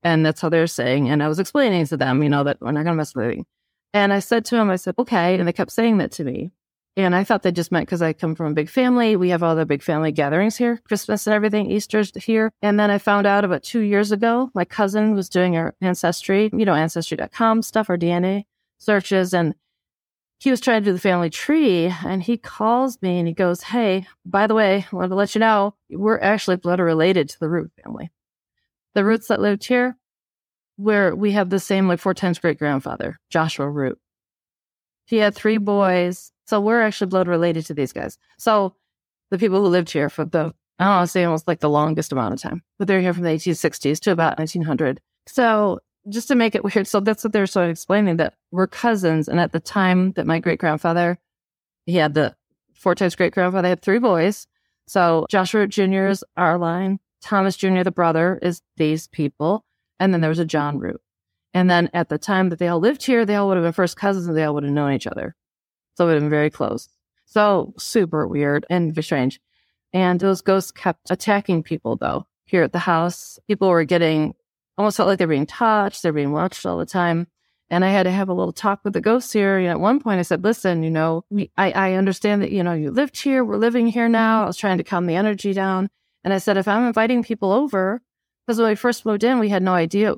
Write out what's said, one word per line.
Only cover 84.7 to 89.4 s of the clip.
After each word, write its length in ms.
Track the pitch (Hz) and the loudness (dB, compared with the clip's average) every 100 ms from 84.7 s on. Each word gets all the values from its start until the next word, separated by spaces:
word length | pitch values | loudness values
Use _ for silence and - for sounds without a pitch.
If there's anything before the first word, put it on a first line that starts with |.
| 185 | -2
to 60 | |
calm 220 | - 185 175 | -2 -2 0
the 80 | |
energy 380 | 170 214 202 202 | 0 0 -2 -4
down. 380 | 190 190 185 196 _ _ _ | -2 -2 -2 -4 _ _ _
And 100 | 185 | -4
I 40 | 196 | -2
said, 180 | 196 196 | 0 0
"If 100 | 190 | 0
I'm 220 | 208 247 | 0 0
inviting 340 | 226 226 247 | 0 0 0
people 300 | - 226 196 | -2 -4 0
over," 500 | 208 285 202 185 233 _ _ _ _ - | 0 0 0 -2 -4 _ _ _ _ -6
'cause 100 | 226 | 0
when 100 | 226 | 2
we 60 | |
first 320 | 214 247 233 226 | 2 -2 -2 -4
moved 160 | 208 | 0
in, 160 | 226 | 2
we 100 | 254 | 2